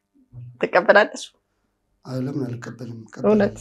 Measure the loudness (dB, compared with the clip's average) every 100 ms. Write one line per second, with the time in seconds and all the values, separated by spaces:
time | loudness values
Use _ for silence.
0 | _ _ _ -18 -18 -6 0 4 6 6
1 | 4 -2 -16 _ _ _ _ _ _ _
2 | -10 -6 -4 -4 -6 -8 -12 -14 -14 -14
3 | -16 -4 2 2 2 -2